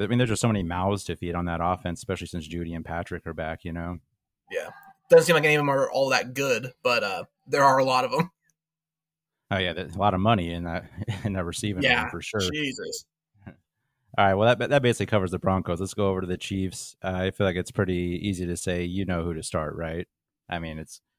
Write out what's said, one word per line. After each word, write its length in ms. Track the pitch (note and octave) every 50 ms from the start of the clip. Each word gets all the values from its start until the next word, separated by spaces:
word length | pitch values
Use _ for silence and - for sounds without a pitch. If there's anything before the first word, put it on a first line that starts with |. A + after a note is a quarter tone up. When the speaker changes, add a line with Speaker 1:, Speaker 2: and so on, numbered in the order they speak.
| G2+
Speaker 1:
mean, 100 | F#2+ A#2+
there's 120 | A#2+ B2+ A2+
just 120 | G#2+ -
so 80 | - A#2
many 140 | G#2+ G2+ F2+
mouths 420 | E2 E2+ F2+ F#2 G2 G#2 G2 -
to 100 | - E2
feed 180 | - - F2 E2+
on 120 | F2 F2
that 160 | E2+ E2+ E2 E2+
offense, 360 | F2+ F#2 F2 - F2+ E2+ -
especially 280 | - - F#2 - F2+
since 180 | - - E2+ D2+
Jeudy 280 | D2+ E2+ E2+ E2+ E2 E2+
and 80 | E2 D#2+
Patrick 420 | - E2 E2+ F2 - F2 E2 -
are 80 | E2 D#2+
back, 300 | D#2 D#2+ D#2+ E2 - -
you 80 | F2
know? 280 | E2 E2+ E2+ F2 F2+ - - _ _ _ _ _ _ _ _ -
Speaker 2:
Yeah. 180 | - - - - - - - - - _ _ -
Doesn't 160 | E3+ E3 D3+
seem 100 | E3+ E3+
like 100 | D#3 D3+
any 100 | D#3 D3+
of 40 | D3
them 100 | C#3+ C#3+
are 200 | C#3 C#3 C3+ -
all 200 | - C3+ C3+ C3
that 240 | C3 A2 - B2 B2+
good, 400 | C3+ C#3 C3+ B2 A2 B2+ B2+ - _ -
but, 200 | B2+ A#2+ A2+ G#2
uh, 200 | G2+ F#2+ F2 - - _ _ _
there 160 | C3+ C#3 C#3+ C#3
are 140 | C3+ C3
a 80 | C3+ C3
lot 180 | C3 B2+ B2+ C3
of 80 | A#2 B2
'em. 180 | D#3 F3 F3+ - _ _ _ _ _ _ _ _ _ _ _ _ _ _ _ _ _ _ _ _ _ _ -
Speaker 1:
Oh, 80 | G2+
yeah, 160 | F#2+ F#2 F2+ D#2+
there's 220 | F2 F2 D2 D#2+
a 40 | F#2+
lot 140 | G2 G#2 F#2+
of 60 | F#2
money 320 | G2 A2+ A#2 G2 E2+ E2+
in 140 | E2+ E2+ E2+
that, 240 | E2+ E2 F2+ - - - - G2
<laughs> 160 | - G2+ F#2+ -
in 100 | G#2 F#2+
that 120 | F#2+ F2
receiving 400 | E2+ E2+ - - G#2 G2 F2+ F#2
room, 0 |
Speaker 2:
Yeah, 240 | C3 B2 A#2+ G#2+ A#2+
Speaker 1:
for 120 | - E2+
sure. 180 | - - - G#2 F#2+ F2+
Speaker 2:
Jesus. 540 | D3 D3+ D3 C3+ B2 - F2+ D#2 - - - _ _ _ _ _ _ _ _
Speaker 1:
<laughs> 0 |
All 800 | - - _ _ _ _ _ _ _ _ _ _ _ - - G2+
right, 80 | G2 F#2+
well, 220 | G2 A2 A#2+ B2
that, 140 | G#2 B2 -
that 120 | C#3+ C#3+
basically 240 | B2 A#2+ A2+ - G2
covers 260 | - A2+ G#2 F#2 F2
the 80 | F2+ F2
Broncos. 400 | - F#2+ - F#2 - - F2 E2+
Let's 140 | F#2+ F#2+ -
go 160 | - G2+ G2
over 100 | F#2+ F#2
to 80 | F#2
the 100 | F2 F2+
Chiefs. 600 | F2 - - G2+ F#2+ F#2+ F#2 - - - - - _
Uh, 120 | - F#2+ F#2
I 180 | F#2 F#2 F#2+
feel 160 | - - G2+
like 80 | F#2 E2+
it's 160 | F2+ F2 -
pretty 480 | - - G2+ F2+ F2+ F2 F2 F2 F2 F2+
easy 240 | - G#2 F#2+ F2 F2+
to 120 | F2 F2
say 260 | - - F#2+ F2+ F2 F2
you 220 | F2 F2+ G2 F#2+
know 180 | F2+ F2+ E2+ E2
who 100 | F2 E2
to 100 | D#2 -
start, 320 | - - E2+ D#2 D2+ D#2
right? 320 | D#2+ E2 D#2+ E2 E2+ F#2 - _ _ _ _ _ _ _ -
I 100 | F2 E2+
mean, 200 | E2 D#2+ D#2 D#2
it's 220 | D#2 - - - _ _ _